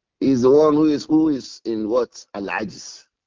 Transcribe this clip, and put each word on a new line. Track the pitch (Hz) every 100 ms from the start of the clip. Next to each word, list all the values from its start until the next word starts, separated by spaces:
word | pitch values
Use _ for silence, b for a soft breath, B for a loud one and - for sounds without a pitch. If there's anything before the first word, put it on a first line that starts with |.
| _ -
is | 135 131
the | 127
one | 147 156 147
who | 156
is, | 143 -
who | 156 160
is | 135 - - 113
in | 110 107
what? | 123 117 - - 104
Al-ajz. | 98 92 104 - - - _ _